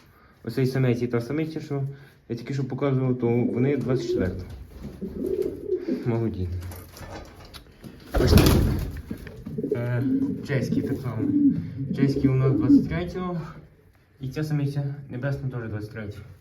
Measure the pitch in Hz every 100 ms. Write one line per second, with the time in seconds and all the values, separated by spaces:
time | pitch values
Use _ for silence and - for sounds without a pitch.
0 | - _ - _ - - 127 135 127 120
1 | 120 120 117 151 156 151 - 143 135 -
2 | - - - 117 - 135 131 139 143 127
3 | 127 123 120 120 110 113 135 139 113 127
4 | - - 92 92 - - - - - -
5 | - - 370 370 - - - 381 - 247
6 | - 113 110 90 87 90 - - - -
7 | - - - - - - - - - -
8 | - - - - - - - - - -
9 | - - - - - - - 415 - 120
10 | 262 - - - - - - - 220 -
11 | - - 285 294 285 - - - 135 -
12 | 139 - 131 131 135 311 294 285 - 165
13 | 175 185 180 170 151 - - - - _
14 | _ - 131 160 156 147 143 143 139 -
15 | - 120 139 - 131 120 110 104 107 113
16 | 104 - - -